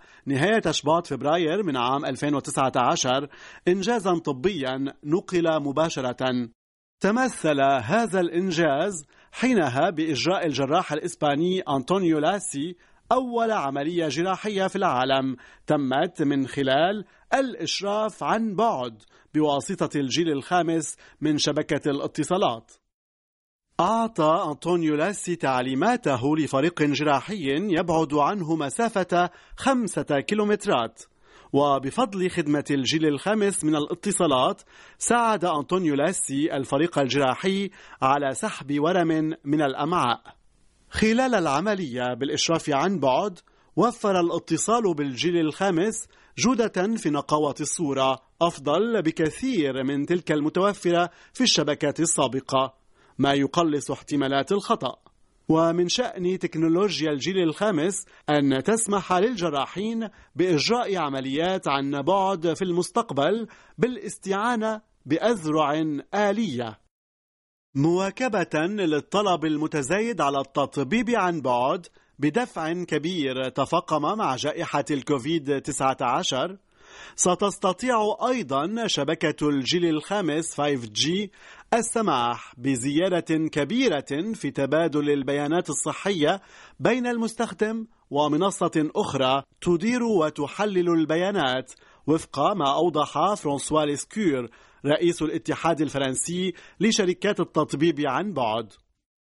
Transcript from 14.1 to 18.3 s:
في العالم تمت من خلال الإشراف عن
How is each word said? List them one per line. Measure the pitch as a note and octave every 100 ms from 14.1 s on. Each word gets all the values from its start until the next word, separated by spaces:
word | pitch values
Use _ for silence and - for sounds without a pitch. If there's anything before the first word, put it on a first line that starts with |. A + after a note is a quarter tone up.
| C3+ F3+ F#3 G#3+ F#3+ F#3+
في | G3
العالم | F#3 B2+ C3 C3+ C3+ B2 - - -
تمت | D3+ C3+ C3+ F3 -
من | C#3+ C#3 B2+
خلال | C#3 C3+ C3+ F3 G#3+ - _ _
الإشراف | C4 C4+ G3 D#3+ - G3 G#3 G#3+ -
عن | D3